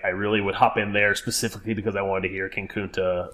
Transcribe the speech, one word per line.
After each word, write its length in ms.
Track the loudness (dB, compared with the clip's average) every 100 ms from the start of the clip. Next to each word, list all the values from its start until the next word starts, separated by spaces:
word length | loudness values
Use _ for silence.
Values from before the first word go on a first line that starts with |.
I 40 | -2
really 340 | -2 2 2
would 140 | 2 4
hop 200 | 4 4
in 140 | 2
there 220 | 4 4
specifically 600 | 2 -2 -2 -2 -4 -4 -2
because 200 | -2 0
I 60 |
wanted 280 | 0 0 -2
to 40 |
hear 160 | -2 -4
King 180 | -6 -6
Kunta 600 | -6 -4 -2 0 0 2